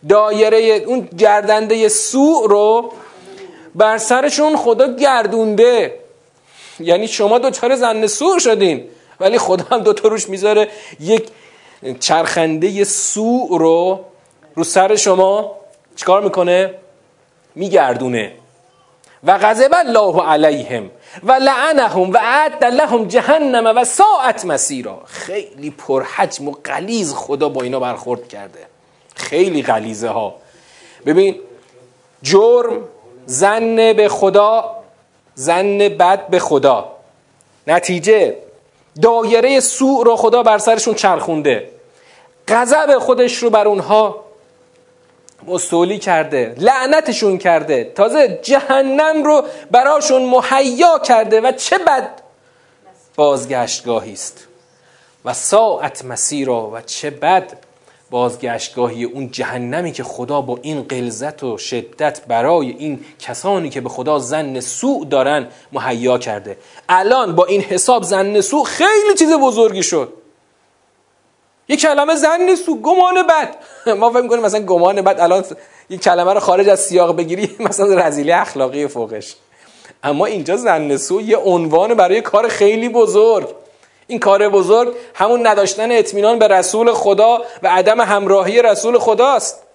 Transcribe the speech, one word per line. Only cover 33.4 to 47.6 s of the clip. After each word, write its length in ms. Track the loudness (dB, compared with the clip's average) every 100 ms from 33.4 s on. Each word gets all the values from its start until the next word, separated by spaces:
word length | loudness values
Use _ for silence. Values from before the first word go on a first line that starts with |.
| 0 0 -2 2 2
به 140 | 4 2
خدا، 680 | 2 2 4 4 2 -2 -12 -20 _ _ _ _ -12
ظن 380 | -4 -2 0 2
بد 500 | 0 2 0 0 0
به 120 | -2
خدا، 520 | 0 2 2 2 -2 -16 _ _ _ _ _ _ 0
نتیجه 680 | 0 0 -4 2 2 2 -2 -16 -20 _ _ _ 0
دایرهٔ 580 | 2 2 0 2 4 2
سوء 440 | 0 -2 0 2
رو 120 | 2 2
خدا 280 | 2 4
بر 140 | 4 2
سرشون 360 | 2 0 0
چرخونده، 760 | -2 0 0 -2 -2 -2 -2 -4 -20 _ _ _ _ _ _ -2
غضب 520 | 0 2 0 4 2
خودش 380 | 2 2 0 0
رو 120 | 0
بر 180 | 2 2
اونها 600 | 0 2 2 2 -4 -18 _ _ _ _ _ _ _ _ _ _ _ -8
مستولی 520 | -6 -2 0 0 -2
کرده، 560 | -2 -2 0 -2 -4 0
لعنتشون 800 | 0 2 2 0 0 -2 -2 0
کرده، 540 | 2 0